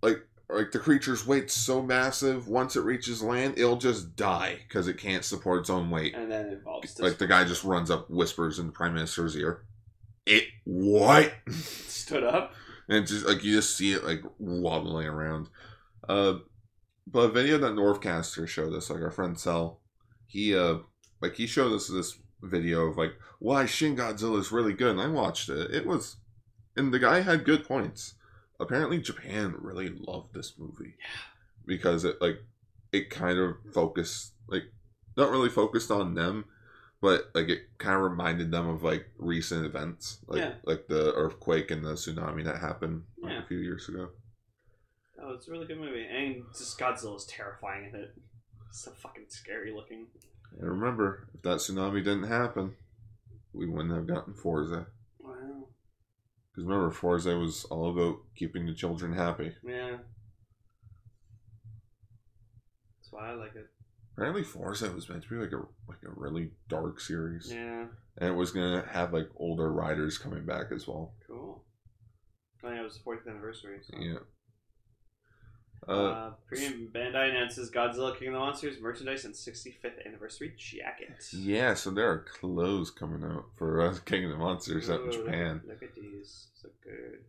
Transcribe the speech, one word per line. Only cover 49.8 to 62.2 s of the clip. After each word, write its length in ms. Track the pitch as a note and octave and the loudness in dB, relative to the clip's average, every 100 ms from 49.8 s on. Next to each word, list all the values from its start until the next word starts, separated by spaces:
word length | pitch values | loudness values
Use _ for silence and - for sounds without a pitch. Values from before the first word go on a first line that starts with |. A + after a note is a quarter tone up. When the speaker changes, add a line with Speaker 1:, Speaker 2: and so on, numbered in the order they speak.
| - A2+ A2+ - - - - E2 | -14 -18 -18 -20 -20 -20 -20 -8
Speaker 1:
And 100 | F2 | -4
remember, 600 | F#2 A#2+ A#2 G2+ F#2+ - | 0 0 2 0 0 -14
if 80 | - | -6
that 160 | F2+ E2+ | -2 -2
tsunami 440 | - F#2+ F#2+ G2+ | -2 -2 0 0
didn't 220 | F#2+ G2+ | 2 0
happen, 500 | G2+ A#2 B2 - F#2+ - - - - - - - _ | 0 0 0 -2 -4 -6 -20 -20 -20 -20 -20 -20 _
we 140 | - E2+ | -8 -4
wouldn't 260 | E2 E2+ | -2 -2
have 120 | E2+ E2 | -2 -2
gotten 260 | E2+ - | -4 -6
Forza. 540 | G2 E2+ D#2+ D#2 E2+ E2+ - - _ | -6 -2 0 -2 -4 -8 -18 -20 _
Speaker 2:
Wow. 480 | - B2+ C3+ C#3 C3 _ _ _ _ _ _ _ _ | -18 -14 -14 -14 -18 _ _ _ _ _ _ _ _
Speaker 1:
'Cause 100 | - | -10
remember, 260 | F2 G2 E2+ | -2 0 0
Forza 480 | - F2+ F2 F2 F2 | 0 2 2 2 0
was 260 | E2+ - - | 0 -4 -6
all 240 | D#2+ E2+ | -2 -2
about 320 | F2 F2 - - | 2 2 0 -10
keeping 320 | - E2 F2+ E2+ | -8 -6 -4 -6
the 80 | |
children 380 | D#2+ F2+ E2+ E2+ | -4 -4 -4 -4
happy. 420 | F2 E2+ E2 D#2 E2+ | -2 -2 -2 -8 -8
Speaker 2:
Yeah. 360 | B2 B2 B2+ B2 - - - _ _ _ _ _ - - - _ _ A2 _ A2 A2 A2 _ _ _ A2+ | -10 -8 -8 -10 -14 -20 -20 _ _ _ _ _ -20 -20 -20 _ _ -20 _ -20 -20 -20 _ _ _ -20